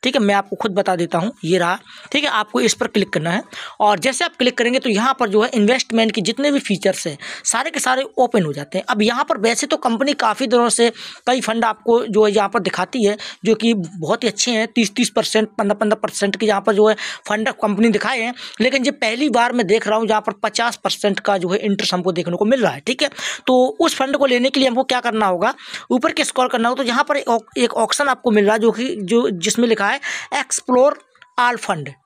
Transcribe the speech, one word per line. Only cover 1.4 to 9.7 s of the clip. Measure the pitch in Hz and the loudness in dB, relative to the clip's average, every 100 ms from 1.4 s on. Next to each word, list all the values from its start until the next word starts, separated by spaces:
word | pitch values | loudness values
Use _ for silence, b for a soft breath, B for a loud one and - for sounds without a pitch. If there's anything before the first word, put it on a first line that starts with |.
ये | 160 180 | -2 0
रहा, | 175 185 B B B | 0 -2 B B B
ठीक | 294 | -2
है, | 294 | 0
आपको | 226 214 247 | -2 -2 0
इस | 240 | 0
पर | - 226 | 0 -2
क्लिक | 214 185 | -2 -2
करना | 175 160 | -2 -2
है। | 185 - B B B | -4 -4 B B B
और | 208 202 | 2 2
जैसे | 240 247 349 | 0 -2 -4
आप | - | 0
क्लिक | 247 247 | -2 0
करेंगे | 233 254 | 0 0
तो | 254 | 0
यहाँ | 202 247 262 | 0 0 0
पर | 226 | 2
जो | 208 | 2
है | 233 | 2
इन्वेस्टमेंट | 240 208 254 - 226 226 | 2 2 2 0 0 0
के | 226 | 0
जितने | 175 226 285 | -4 0 0
भी | 277 | 0
फीचर्स | - 196 202 185 170 | 0 0 0 -2 -6
हैं | 143 B B - | -10 B B -4
सारे | 226 294 | -2 -2
के | 311 | -2
सारे | 254 254 269 - | 0 0 -2 0
ओपन | 247 226 | 2 2
हो | 160 | 0
जाते | 143 143 185 | -4 -6 -6
हैं। | - | -4
अब | - | 0
यहाँ | 214 240 | 0 0
पर | 285 254 | -2 0
वैसे | 220 233 | 0 0
तो | 294 | -2